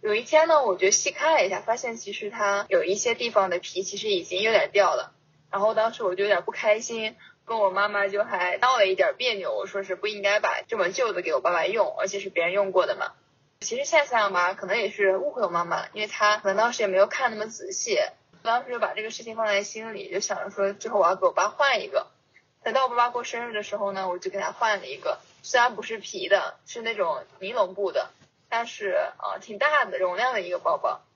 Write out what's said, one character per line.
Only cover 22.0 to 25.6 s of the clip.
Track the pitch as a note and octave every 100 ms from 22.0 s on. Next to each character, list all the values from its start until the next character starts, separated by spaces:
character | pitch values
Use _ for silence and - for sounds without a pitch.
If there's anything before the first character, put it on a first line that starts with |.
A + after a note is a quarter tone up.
| - _ _ _ _ _
等 | A#3
到 | A#3
我 | B3+
爸 | A#3+
爸 | B3
过 | A#3+
生 | A#3+ A#3 A#3+
日 |
的 | G#3+
时 | G#3 G#3
候 | G3+
呢， | F#3+ F#3+
我 | F3+
就 | F#3+
给 | G3
他 | G3+
换 | - A3+ G3+
了 | G3
一 | -
个， | - - - _
虽 | -
然 | B3